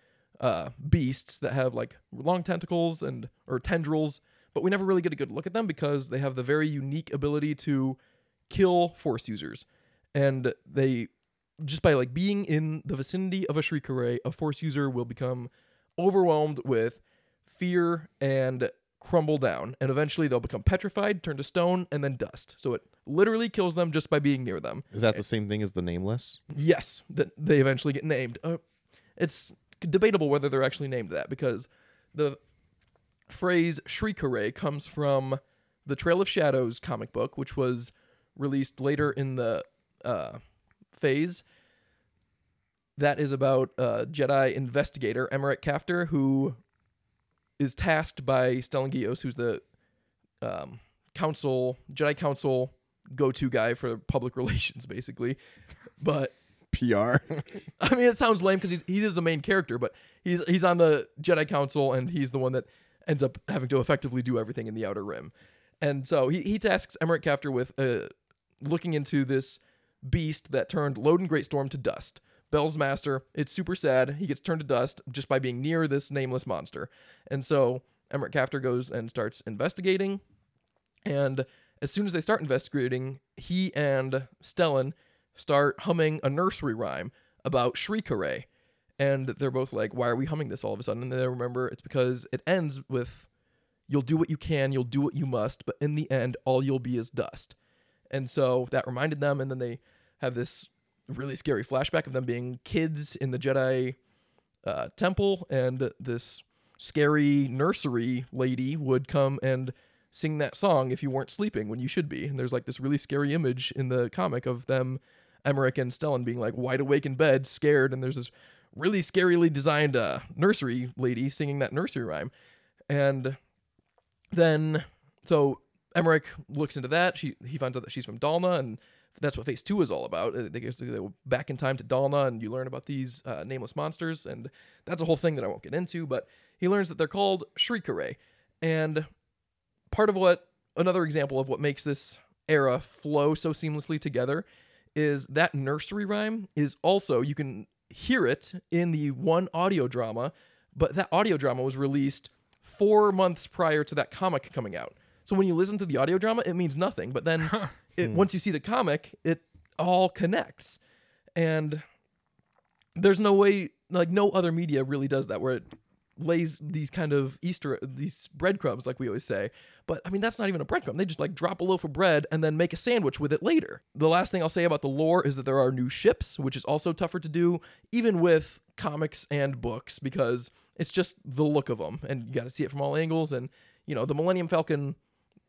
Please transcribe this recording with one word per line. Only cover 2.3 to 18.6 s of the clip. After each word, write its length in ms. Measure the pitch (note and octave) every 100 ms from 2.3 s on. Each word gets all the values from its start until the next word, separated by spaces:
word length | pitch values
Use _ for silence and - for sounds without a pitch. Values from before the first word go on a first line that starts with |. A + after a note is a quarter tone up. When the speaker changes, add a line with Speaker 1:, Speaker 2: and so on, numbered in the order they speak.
| F3+
Speaker 1:
tentacles 600 | E3+ F3 - F3 E3+ D#3+
and, 260 | C3+ B2+ - _ -
or 140 | B2+
tendrils, 600 | - E3+ D3+ D#3 D3+ - _ _ _
but 100 | -
we 80 | F#3
never 140 | G3
really 180 | F#3+ F#3
get 100 | E3+
a 40 | C#3+
good 140 | C3+
look 140 | A#2 F#3
at 60 |
them 140 | G#3 A3
because 420 | D3+ D3 C#3+ B2
they 80 | C3
have 160 | C#3
the 80 | C3
very 260 | B2 D3+ D#3
unique 440 | C#3+ C3+ D3+ D#3+
ability 420 | C#3 C#3+ D3 D3 D3
to 400 | - C#3 C3 C3 _ _ _ _ -
kill 380 | - F#3 F3 F3
Force 400 | - D3+ A#2 -
users. 380 | G#2+ D2 - - _ _ _ _
And 380 | C#3+ C#3 C3+ B2+ - -
they, 420 | C#3 C3+ B2 A2+ _ _ _ _ -
just 180 | D3+ D#3
by, 120 | F3
like, 180 | C#3+ B2+
being 320 | C3 F#3+ G3+
in 380 | G3 D#3 D#3 D#3
the 120 | C#3 C#3
vicinity 500 | C3+ F#3 F#3+ F#3+ F#3
of 80 | D3
a 40 |
Shriekarei, 580 | - D3+ - B2+ A#2+ B2
a 80 | -
Force 300 | - D#3 C#3+
user 280 | D#3+ C#3+ C#3+
will 140 | B2
become 440 | A#2+ A#2+ B2+ B2+ A#2+ - _ _ _ -
overwhelmed 640 | F#3 F#3+ F3 D3+ D3+ C#3
with 360 | C3+ A#2 A2+ - _ _ _ _ _ -
fear 520 | F3+ F3+ E3+ E3+ D#3 -
and 500 | C3+ C3+ C3 B2+